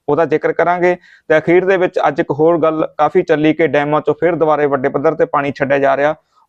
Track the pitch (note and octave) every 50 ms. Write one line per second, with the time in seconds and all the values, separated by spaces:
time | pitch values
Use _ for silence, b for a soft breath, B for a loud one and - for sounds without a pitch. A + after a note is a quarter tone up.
0 | _ - D3 D3 E3 C#3+ D3 D3+ - D#3+ D#3 - D#3 E3+ F3 F3+ E3+ F3+ F3+ F3+
1 | b b b b b b D#3 D#3 D3+ - E3+ F3+ F3+ F#3 G3 F3+ F3+ F3+ - -
2 | - D#3 D3 - E3+ - D3 C3+ D#3 E3 E3+ D#3+ D3 D#3+ D#3+ D#3 D#3+ - - -
3 | D3+ D3+ - F#3 F3 - E3 D3 D3+ D#3 D3+ D#3 E3 D3+ C3 D3 C#3+ D3 D3+ D3+
4 | C#3+ - D3 - D#3+ E3+ F3 D3+ D#3+ D#3 D3+ C#3+ D3 C#3+ C#3 C3+ B2+ C#3 C3 D3
5 | C#3 D#3+ D#3 D#3 E3 D3+ - D3 C#3+ C#3+ C#3+ - C#3+ C3 C#3 C#3+ C#3 C#3 C3+ C3+
6 | C#3+ D3+ D#3 - _ _ _ _ _